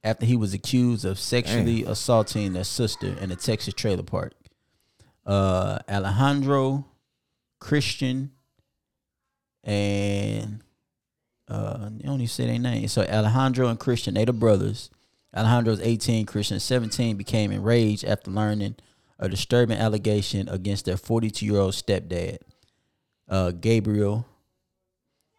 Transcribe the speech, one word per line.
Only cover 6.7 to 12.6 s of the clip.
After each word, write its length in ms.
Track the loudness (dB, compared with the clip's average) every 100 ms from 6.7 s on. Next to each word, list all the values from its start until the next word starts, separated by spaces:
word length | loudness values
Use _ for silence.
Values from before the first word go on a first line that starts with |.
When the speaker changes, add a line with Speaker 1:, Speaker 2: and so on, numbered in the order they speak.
| -2 -6 _ _ _ _ _ _ _
Speaker 1:
Christian, 720 | 0 0 0 -2 -4 -4 -6 _ _ _ _ _ _ _ _ _ _ _ _ _
and, 1000 | -4 0 0 0 0 0 -2 -4 -6 -10 _ _ _ _ _ _ _ _ -10
uh, 420 | -6 -6 -6 -10
they 140 | -10 -6
don't 100 | -4
even 120 | -4
say 200 | -2 -2
their 120 |
name. 280 | -2